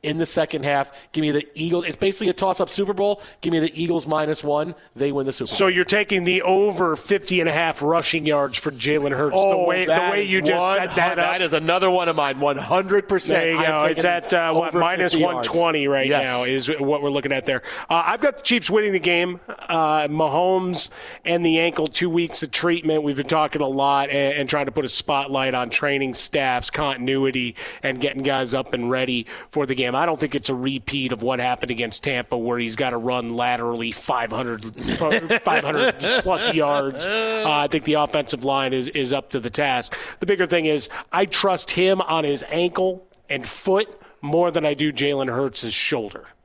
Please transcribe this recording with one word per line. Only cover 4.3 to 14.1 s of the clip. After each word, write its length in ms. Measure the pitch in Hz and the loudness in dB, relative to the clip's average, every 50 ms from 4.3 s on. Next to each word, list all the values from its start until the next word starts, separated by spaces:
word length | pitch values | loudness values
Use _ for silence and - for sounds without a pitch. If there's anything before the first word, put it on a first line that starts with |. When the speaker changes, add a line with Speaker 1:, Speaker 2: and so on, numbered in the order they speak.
| 156 - - | -2 -2 -2
Speaker 1:
one. 320 | 147 147 147 156 170 165 - - - _ | -2 0 0 -2 -4 -8 -14 -18 -20 _
They 160 | 117 135 147 | -2 -2 -2
win 140 | 139 143 135 | 0 -2 -2
the 60 | 135 131 | -2 -4
Super 160 | - - - | -4 -6 -4
Bowl. 80 | - | 0
Speaker 2:
So 100 | - 196 | 2 2
you're 160 | 190 185 180 180 | 2 4 2 2
taking 400 | - 196 214 208 208 208 185 175 | 2 2 0 2 2 0 0 2
the 180 | 175 185 185 175 | 2 0 2 2
over 520 | 180 190 196 202 208 190 165 185 170 156 | 4 4 4 4 2 2 2 0 0 0
fifty 440 | 147 - - 202 196 196 - 185 180 | -2 0 0 0 0 0 0 0 2
and 100 | 165 165 | 2 2
a 40 | 151 | 0
half 280 | 156 170 160 151 - | 0 0 0 -2 -2
rushing 440 | 143 147 165 170 156 - - 165 151 | 0 2 2 2 2 0 -2 0 0
yards 320 | 151 151 143 143 143 120 | 2 2 2 2 0 -2
for 140 | - - 151 | -4 -4 -4
Jalen 400 | 143 123 113 143 151 151 143 143 139 | -4 -2 -2 0 2 2 2 0 0
Hurts. 200 | 131 147 147 - | 0 0 2 2
Speaker 1:
Oh, 240 | 190 196 196 190 190 180 | 4 4 4 4 4 2
Speaker 2:
the 40 | |
way, 180 | 175 180 185 185 | 2 2 2 2
the 60 | 160 | 4
Speaker 1:
that 200 | 160 165 175 180 | 4 4 4 2
Speaker 2:
way 120 | 190 208 208 | 2 0 0
you 160 | 190 190 190 | 2 2 2
Speaker 1:
is 60 | 160 | 4
Speaker 2:
just 120 | 156 185 175 | 4 2 4
Speaker 1:
one, 140 | 180 185 196 196 185 | 4 2 2 2 0
Speaker 2:
set 80 | 180 - | 0 2
that 200 | 185 170 180 175 | 2 2 2 2
Speaker 1:
that 200 | 170 170 - 170 | 2 2 2 2
Speaker 2:
up. 60 | 185 | 0
Speaker 1:
is 120 | 185 160 147 | 0 0 0
another 360 | 156 156 160 170 185 185 190 | 0 2 2 2 4 4 4
one 200 | 180 180 175 170 | 4 4 2 2
of 60 | 160 | 2
mine, 240 | 156 143 139 135 131 | 2 2 0 0 0
one 180 | 143 143 143 | 0 0 0
hundred 500 | 147 - - 165 185 190 190 196 202 196 - | 0 -2 0 0 0 2 4 2 2 2 2
percent. 300 | 202 185 - - 165 180 | -2 -2 0 2 2 2
Speaker 2:
There 80 | 165 165 | 2 2
you 60 | 165 | 2
Speaker 1:
I'm 240 | 160 160 160 156 151 | 2 2 2 2 2
Speaker 2:
go. 40 | 151 | 2
It's 160 | 156 160 160 165 | 2 2 2 2
Speaker 1:
taking 220 | 175 | 2